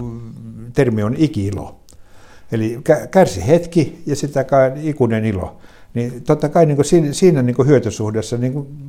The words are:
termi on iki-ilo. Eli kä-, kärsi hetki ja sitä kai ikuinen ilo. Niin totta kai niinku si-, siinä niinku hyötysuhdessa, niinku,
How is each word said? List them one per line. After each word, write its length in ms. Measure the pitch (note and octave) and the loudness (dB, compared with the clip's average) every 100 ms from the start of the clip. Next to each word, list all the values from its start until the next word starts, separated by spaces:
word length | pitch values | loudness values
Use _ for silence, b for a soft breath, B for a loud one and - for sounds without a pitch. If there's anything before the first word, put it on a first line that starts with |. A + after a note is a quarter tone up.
| A#2+ A#2 A#2 A2+ A2+ A2+ A#2 | -10 -12 -14 -16 -16 -16 -6
termi 300 | B2 B2+ A2 | 0 2 2
on 120 | G#2 C#3 | 0 0
iki-ilo. 640 | D3+ G#2 G2 G2 - - - b b b b b b | 0 0 -4 -4 -8 -16 -20 b b b b b b
Eli 260 | A2+ A2 A#2+ D3+ | -4 -2 -2 0
kä-, 180 | D3+ - | 0 2
kärsi 400 | F#3+ E3+ - A2+ | 4 4 2 2
hetki 560 | E3+ E3+ F3 C#3+ - - | 2 2 0 0 -2 -6
ja 100 | C#3+ | -4
sitä 280 | C#3+ C#3+ | -4 -2
kai 280 | C3 C#3 C3 C#3+ | 2 4 2 0
ikuinen 420 | D#3 D3 A#2+ A2 | -4 0 0 0
ilo. 320 | A2 F#2+ E2+ - b b b | 0 -2 -6 -12 b b b
Niin 280 | A#2+ A#2+ B2 | -6 -6 -4
totta 260 | - D3+ D3 | -2 0 2
kai 180 | E3+ D#3+ | 4 4
niinku 160 | C#3+ | 4
si-, 320 | C#3 F3 D3+ | 2 2 2
siinä 280 | C3+ F#3 D3+ | 2 4 4
niinku 220 | B2 B2 | 2 2
hyötysuhdessa, 720 | C3 C3+ A2 - G#2+ A2 G#2+ A#2+ | 4 4 2 -4 -4 -4 -4 -4
niinku, 300 | B2 C#3+ C#3 D3 | -4 -6 -10 -14